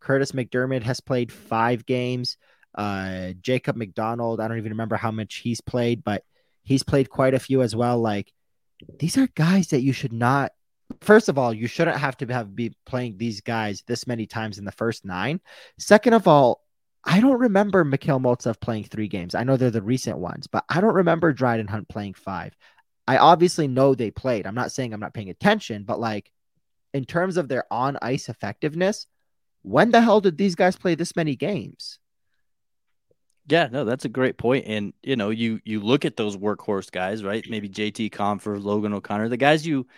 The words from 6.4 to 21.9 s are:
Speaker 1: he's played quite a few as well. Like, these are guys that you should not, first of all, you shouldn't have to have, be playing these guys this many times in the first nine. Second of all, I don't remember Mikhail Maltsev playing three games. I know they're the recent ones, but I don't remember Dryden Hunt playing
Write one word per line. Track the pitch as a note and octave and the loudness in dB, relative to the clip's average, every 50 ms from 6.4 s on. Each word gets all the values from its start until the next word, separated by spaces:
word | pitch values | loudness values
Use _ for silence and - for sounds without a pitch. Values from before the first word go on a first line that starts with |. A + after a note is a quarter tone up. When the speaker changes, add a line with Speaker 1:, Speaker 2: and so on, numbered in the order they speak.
| _ _ _ _ - | _ _ _ _ -4
Speaker 1:
he's | - C3+ C3 - | 0 0 0 0
played | - D#3 C#3 C3 - | 2 2 2 2 0
quite | - - C3+ C3 C3 | 0 0 2 2 2
a | B2+ | 0
few | - - C3+ C3 B2+ | 0 0 0 2 2
as | A2+ G#2+ | 0 0
well. | A2+ A#2+ A#2+ B2 A#2+ | -2 0 0 0 0
Like, | A2+ A2 G#2 G2+ G2 _ _ _ _ _ _ _ _ _ _ - - - - - | 0 -2 -2 -4 -6 _ _ _ _ _ _ _ _ _ _ -20 -20 -20 -12 -6
these | - F3 - | -6 -2 0
are | C4+ C4+ B3 - | 0 0 0 0
guys | - D#3 E3+ F#3+ G3 E3+ - | 0 2 4 4 2 2 2
that | E3 C3 B2+ | 0 0 2
you | C#3 B2+ | 2 0
should | - - B2 A#2 | -2 -4 -6 -4
not, | A#2 A#2+ A#2+ C3+ C#3 C3 - _ _ _ _ _ _ _ - - - | 0 2 2 2 2 0 -2 _ _ _ _ _ _ _ -20 -18 -2
first | - - G#3+ A3 - - | 4 8 8 8 8 6
of | D3 C#3 | 0 2
all, | B2+ A#2+ A2+ | 2 0 0
you | G#2+ A#2+ A#2 | -2 -4 -4
shouldn't | - - E3 E3 - C#3 | 0 0 0 0 0 0
have | C#3+ C#3 C3 - | -2 -4 -4 -4
to | C3+ | -6
have, | A2+ B2 B2 A2+ G2+ G2 | -4 -4 -4 -4 -6 -6
be | A2 A#2+ A2+ - _ _ | -6 -6 -6 -8 _ _
playing | - - B2 B2 A#2+ G2+ | -6 -6 -4 -4 -6 -6
these | F2+ A#2 A#2 G#2+ G2 | -6 -6 -6 -6 -6
guys | - - A#2 A2+ A2 G#2+ G2+ - - | -6 -4 -4 -2 -2 -4 -6 -8 -6
this | - A#2+ - - B2+ | -6 -6 -6 -4 -6
many | B2 A#2 G#2+ | -6 -6 -6
times | - - A#2 A2 A2 F#2+ F#2 | -6 -6 -6 -6 -6 -8 -10
in | G2+ | -12
the | G2 - | -10 -8
first | - A2+ A#2 A2+ - - | -4 -2 -4 -4 -4 -8
nine. | G2 F2+ F2+ G2 B2+ D#3+ F#3 _ - - - - - _ - | -8 -6 -4 -4 -4 -4 -6 _ -12 -20 -20 -20 -20 _ -6
Second | - - G#3 G#3+ - A#3+ A3+ | 2 6 6 6 6 6 4
of | A3+ F#3 | 4 6
all, | F#3+ D3+ C#3+ C3+ A#2+ - - _ _ _ _ _ _ _ _ - | 6 8 8 8 6 4 2 _ _ _ _ _ _ _ _ -2
I | - E3 G3 | 2 4 6
don't | A#3+ C#4 C4 A#3 | 6 6 4 4
remember | B3+ A#3 F#3+ G3 G#3 G#3 F#3 F#3+ E3 | 4 4 4 4 2 4 4 4 4
Mikhail | C#3+ C3+ C#3 - - C#3 C3 | 4 2 0 0 2 0 2
Maltsev | B2+ B2+ B2 - - B2 A2 - | 4 2 2 2 0 -4 -4 -4
playing | - - A2+ G#2+ G#2 | -4 -6 -6 -6 -6
three | - - G#2+ G#2+ G2 | -8 -6 -6 -6 -4
games. | - F#2+ F2 F2 - | -4 -6 -6 -4 -4
I | F2 A#2+ | -2 0
know | C3 C3+ | 2 2
they're | A#2+ B2+ B2 | 4 4 2
the | G#2+ A2+ | 0 0
recent | F#2+ G#2 B2+ B2+ - - E2 C#2 | 0 0 -2 -2 -2 -4 -6 -6
ones, | F2+ E2+ - - - - | -6 -8 -8 -10 -10 -6
but | - G#2+ - - | -4 -4 -2 -2
I | - E3 | 0 2
don't | G3 A3+ D#3+ | 2 4 4
remember | F#3 F3+ E3+ E3 E3 F3 E3 C3+ | 4 4 2 2 2 2 2 2
Dryden | - B2+ B2 A#2 A2+ G#2+ G2+ | 2 2 2 2 0 -2 -4
Hunt | A2 A2+ F2 | -6 -8 -8
playing | - | -8